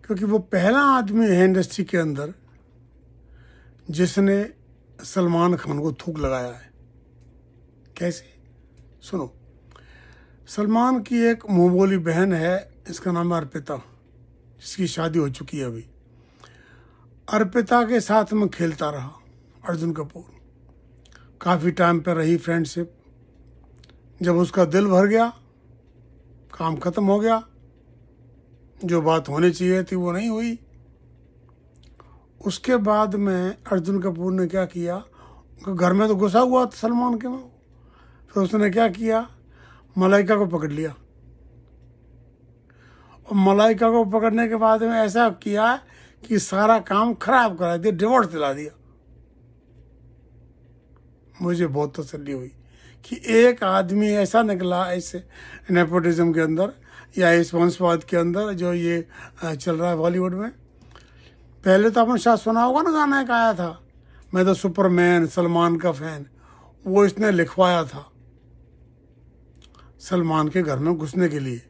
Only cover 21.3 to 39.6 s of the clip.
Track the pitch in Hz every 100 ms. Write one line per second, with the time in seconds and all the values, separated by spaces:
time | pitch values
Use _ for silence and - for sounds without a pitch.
21.3 | _ 175 175 170 175 170 170 175 165 160
22.3 | 170 - 170 151 170 170 _ _ _ _
23.3 | _ - - - - - _ _ - 175
24.3 | 175 180 - 170 175 202 185 202 220 233
25.3 | - _ _ _ - _ _ - - _
26.3 | - _ - 160 151 180 175 196 202 220
27.3 | 226 226 _ - _ _ _ _ _ -
28.3 | - _ _ _ - 175 170 156 160 139
29.3 | 147 180 175 180 185 180 185 175 175 233
30.3 | 220 233 233 _ - _ _ _ _ _
31.3 | _ _ _ _ _ - _ - - _
32.3 | _ 202 - - 247 208 208 214 202 202
33.3 | 185 180 - - 190 165 196 190 165 185
34.3 | 185 180 190 180 180 170 185 - - -
35.3 | - _ - - 180 175 190 220 196 202
36.3 | 214 254 254 247 - 226 240 247 233 247
37.3 | 262 247 _ _ _ _ _ - - -
38.3 | - 190 214 208 185 226 185 220 220 240
39.3 | - _ -